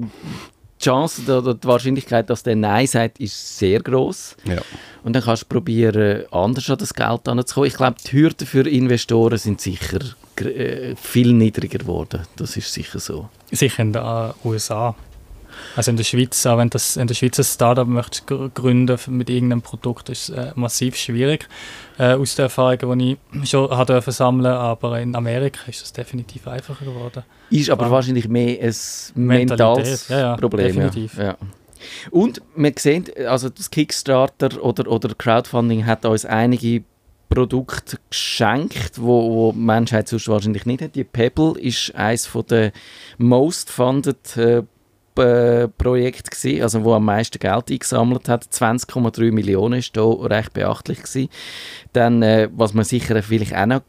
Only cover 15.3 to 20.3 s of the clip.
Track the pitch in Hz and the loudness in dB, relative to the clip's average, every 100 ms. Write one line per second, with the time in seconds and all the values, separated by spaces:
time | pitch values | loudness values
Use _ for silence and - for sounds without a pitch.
15.3 | - - - - - 117 113 113 120 123 | -20 -20 -20 -10 -4 -2 0 0 0 0
16.3 | - 127 117 117 120 - 151 123 120 127 | 0 2 4 2 0 -2 -2 -2 0 0
17.3 | - 135 - 120 123 120 120 120 - - | 2 0 2 2 4 2 0 -4 -8 -6
18.3 | 135 135 - 127 123 127 123 - 127 123 | -6 -6 -2 2 4 4 0 -2 -4 -2
19.3 | 123 123 120 - 117 127 120 - 123 - | 0 0 0 -4 -8 -6 -8 -10 -12 -8